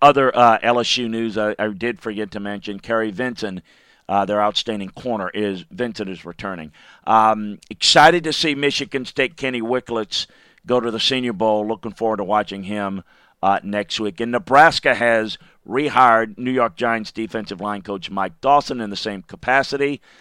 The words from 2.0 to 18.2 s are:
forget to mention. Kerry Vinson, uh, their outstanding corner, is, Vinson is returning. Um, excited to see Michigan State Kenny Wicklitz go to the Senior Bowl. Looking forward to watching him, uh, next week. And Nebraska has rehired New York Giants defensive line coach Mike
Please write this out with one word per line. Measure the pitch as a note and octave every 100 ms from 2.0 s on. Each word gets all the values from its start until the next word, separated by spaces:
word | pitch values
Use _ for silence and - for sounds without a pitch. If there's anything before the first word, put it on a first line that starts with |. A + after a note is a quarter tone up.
forget | A2+ G#2 G2
to | G#2+
mention. | G2+ G2+ G#2 G2
Kerry | - A2+ A2
Vinson, | F#2+ B2+ A2+ G#2 F#2 - _ _ _ -
uh, | G2+
their | G2+ G#2
outstanding | G#2 - A#2 G#2 F#2+
corner, | - B2+ A2 F2+
is, | G#2 G#2 F#2 E2
Vinson | F#2 A#2+ A2 F#2+
is | E2+
returning. | E2+ - G2+ F2 D#2 - - - -
Um, | A2 A2 G#2+ G#2 G2+ -
excited | G#2+ - E3 D#3 E3+
to | D#3
see | C#3+ D#3+
Michigan | C#3+ C#3+ - C#3 C3+ B2
State | - B2+ -
Kenny | C3 B2
Wicklitz | A2+ B2+ - A2+ G#2 - - _ _ _ -
go | B2
to | A#2
the | A2
Senior | - C3 B2
Bowl. | G2 A2 G#2+ G#2
Looking | A2 A2+
forward | - A2+ G#2
to |
watching | F#2+ G#2+ G#2 G2
him, | F#2+ G#2 G2 G2 - _ _ -
uh, | F#2+ G2
next | G2+ G#2 - -
week. | G#2 F2
And | A#2
Nebraska | A#2+ F2+ C#3 D#3+ - C#3+
has | A2+ A#2 A2+ A2 - - _ -
rehired | B2 D3 B2+ B2 A2+ A2 G2+
New | B2
York | B2+ A#2 -
Giants | A#2+ A2+ G#2
defensive | G#2+ A2 A2+ G2+ F2+
line | G2+ G2+
coach | G2 G2 -
Mike | G2